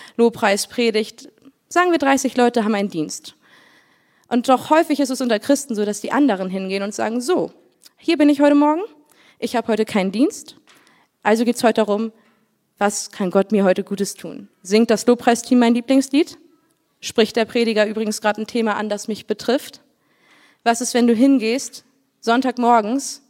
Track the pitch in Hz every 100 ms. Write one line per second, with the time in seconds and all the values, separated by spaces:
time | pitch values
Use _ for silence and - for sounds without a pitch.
0 | - - 233 226 214 202 - - 233 214
1 | 220 - 269 _ _ _ _ 339 359 330
2 | 269 269 254 - 240 240 214 208 202 175
3 | 151 - - - _ _ _ _ _ _
4 | _ _ _ 240 240 254 - 311 330 294
5 | 262 262 247 208 - 277 - 208 208 202
6 | - 254 285 190 190 190 190 196 202 214
7 | 220 240 247 359 - - _ _ _ _
8 | - 330 294 285 285 285 294 320 440 _
9 | _ _ _ _ - 233 226 214 214 208
10 | 190 202 320 - - - _ _ _ _
11 | _ _ 208 226 240 240 233 226 208 208
12 | 226 - _ _ _ _ _ - 208 -
13 | - - 190 196 196 214 196 185 196 202
14 | 202 - 165 - 202 _ 180 214 233 214
15 | - 240 - 233 - 247 233 240 240 269
16 | 269 277 349 - _ _ _ _ _ _
17 | - - 226 240 220 240 226 214 214 214
18 | 214 214 214 214 220 240 226 202 214 208
19 | - 208 - 214 - 269 - - _ _
20 | _ _ _ _ _ _ 233 233 247 247
21 | 240 220 277 269 220 254 - - - _
22 | _ _ 226 240 254 247 233 233 208 269
23 | - -